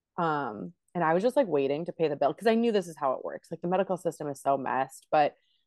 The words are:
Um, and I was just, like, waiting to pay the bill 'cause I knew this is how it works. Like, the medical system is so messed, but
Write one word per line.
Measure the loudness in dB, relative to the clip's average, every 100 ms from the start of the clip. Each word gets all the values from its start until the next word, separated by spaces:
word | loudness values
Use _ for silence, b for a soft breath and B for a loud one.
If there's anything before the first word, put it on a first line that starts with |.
| _ -4
Um, | -2 -2 -4 -6 -10 -14 _
and | -2
I | 2
was | 2
just, | 2 2
like, | 2
waiting | 2 2 0 -4
to |
pay | -2 -2
the | 2
bill | 0
'cause | 2 2
I |
knew | 2 2
this | 0 -2
is | -2
how | -2
it | -2
works. | -4 -10 -10
Like, | -8
the | -2
medical | 0 0 0
system | -2 -4 -6
is | -4
so | 0 0
messed, | 0 -2 -2 -6 -2
but | 2 2 0 _ _